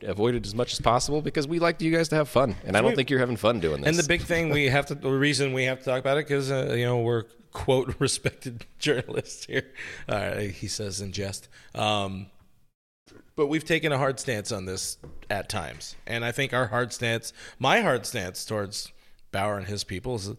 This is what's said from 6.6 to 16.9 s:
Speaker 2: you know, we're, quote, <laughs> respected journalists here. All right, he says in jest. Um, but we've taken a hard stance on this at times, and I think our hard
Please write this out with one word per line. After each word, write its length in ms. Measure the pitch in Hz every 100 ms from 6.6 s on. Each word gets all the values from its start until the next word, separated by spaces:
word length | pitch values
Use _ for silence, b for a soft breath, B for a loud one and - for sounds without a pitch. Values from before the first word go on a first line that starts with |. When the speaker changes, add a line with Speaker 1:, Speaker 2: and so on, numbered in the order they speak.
| 135 120
Speaker 2:
you 80 |
know, 140 | 120 123
we're, 240 | 117 117 107 - -
quote, 420 | - - 131 131 -
<laughs> 40 |
respected 680 | 135 - - - 131 117 - -
journalists 680 | - 127 117 110 - - -
here. 260 | 131 - B B B -
All 80 | 104
right, 340 | 95 95 104
he 160 | 92 107
says 320 | - 104 95
in 140 | 98
jest. 340 | 95 98 98 - B B
Um, 520 | 117 107 104 98 95 98 - - _ _ _ _ _ _ - - -
but 120 | 143
we've 160 | 160
taken 280 | 156 160 151
a 40 | 135
hard 220 | 135 131
stance 320 | - 110 98
on 140 | 104 92
this 320 | 95 - - - - -
at 180 | 101 90
times, 480 | 104 73 60 - - -
and 180 | 117 117
I 60 |
think 200 | 120 135
our 140 | 123 120
hard 240 | 120 123